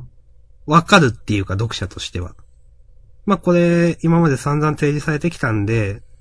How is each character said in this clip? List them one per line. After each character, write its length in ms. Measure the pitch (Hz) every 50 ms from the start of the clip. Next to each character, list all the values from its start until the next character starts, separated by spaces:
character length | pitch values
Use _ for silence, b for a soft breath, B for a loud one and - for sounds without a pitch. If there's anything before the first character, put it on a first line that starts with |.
| 127 - - - - - - - - - - - -
わ 180 | 143 151 170 165
か 160 | - 208 196
る 60 | 151
っ 40 | 120
て 220 | 98 - - - 110
い 60 | 101
う 40 | 95
か、 100 | - 98
読 200 | 98 117 113 -
者 140 | - 98 95
と 100 | - -
し 120 | - -
て 100 | - 90
は。 160 | 87 87 - - - - - - - - - - - - - - - - - - -
ま 80 | 202 196
あ、 40 | 196
こ 140 | - 180
れ、 460 | 175 175 175 170 170 170 170 170 160 -
今 180 | - 165 165 170
ま 80 | 170 156
で 80 | 135
散 240 | 123 - 147 147 151
々 160 | 151 156 147
提 120 | - 151 143
示 160 | 147 147 -
さ 80 | 160
れ 60 | 151 147
て 120 | - 175
き 80 | - -
た 120 | - 123
ん 160 | 110 104 101
で、 360 | 104 117 113 107 98 101 - - - - -